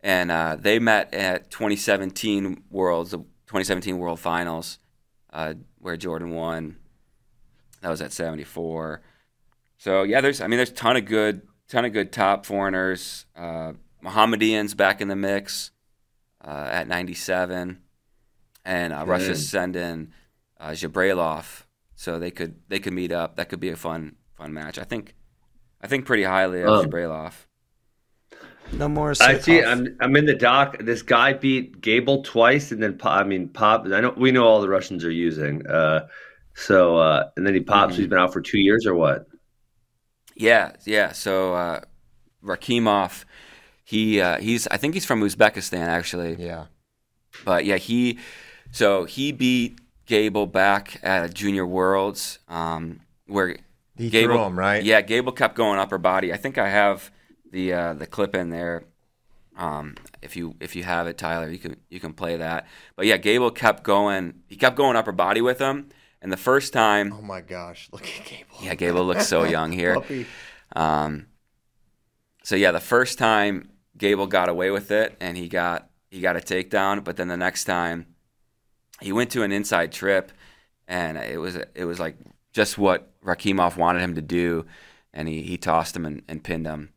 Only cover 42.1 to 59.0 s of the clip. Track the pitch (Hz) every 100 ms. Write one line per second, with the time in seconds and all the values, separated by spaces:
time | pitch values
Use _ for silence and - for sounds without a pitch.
42.1 | _ _ _ 101 90 - 120 113 101 92
43.1 | - - - - - _ _ _ 110 110
44.1 | 104 90 80 104 117 - 98 143 180 -
45.1 | 117 101 95 107 101 - 90 85 85 85
46.1 | 87 85 85 87 82 76 _ _ _ _
47.1 | _ _ - - 87 80 95 - 120 123
48.1 | 120 - - - - - 120 107 98 85
49.1 | - 139 135 127 127 120 - _ _ -
50.1 | 110 107 101 98 95 98 101 101 - -
51.1 | 95 85 85 101 98 90 92 92 98 98
52.1 | - - - _ 85 82 82 82 85 _
53.1 | _ _ 101 92 - _ _ _ - 117
54.1 | 110 113 117 104 90 95 104 101 110 101
55.1 | 113 123 120 120 - 113 98 95 95 87
56.1 | 95 95 87 135 139 101 101 101 98 -
57.1 | _ _ _ _ 92 92 90 85 78 80
58.1 | - 98 98 87 85 87 85 - _